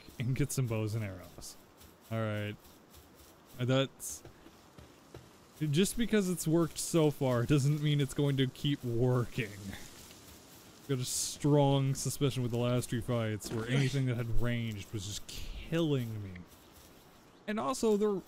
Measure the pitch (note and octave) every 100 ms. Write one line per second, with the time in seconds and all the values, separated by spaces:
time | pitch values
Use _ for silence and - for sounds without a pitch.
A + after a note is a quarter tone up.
0 | - - B2 C3 C#3+ - B2 A2 G#2+ A2+
1 | G#2 F2+ E2+ - - - - - - -
2 | - A2+ A2 G#2 G#2 A2 - - - -
3 | - - - - - - B2 C3 C3+ -
4 | - - - - - - - - - -
5 | - - - - - - D3+ C#3+ F#3+ -
6 | A3 G#3+ F#3 E3+ D#3+ E3 D#3 - - E3+
7 | D3+ C#3+ C3 A#2+ A#2+ D3 C3+ D3+ D3+ D3
8 | C3+ - C#3+ C3+ B2+ - C#3+ C#3+ B2 A#2
9 | B2+ B2+ A#2+ - G#2+ G2+ G2 F#2 - -
10 | - - - - - - - - - C3
11 | B2 - - - D3 D3 C#3 C#3 C3+ C3+
12 | C3+ - C#3+ C3 B2 A#2 B2 B2 - A#2+
13 | G#2 A#2+ A2 G#2+ - A#2 A2 C3+ C3+ C#3
14 | C3 A#2+ A#2+ A2 B2 A#2+ A2+ G#2 F#2+ A2+
15 | F#2+ G2+ - - - - - E3 D#3+ C#3
16 | A#2 G#2+ G2+ F2+ E2+ - - - - -
17 | - - - - - G#3 C4 C4 A3+ G#3
18 | G#3+ F#3+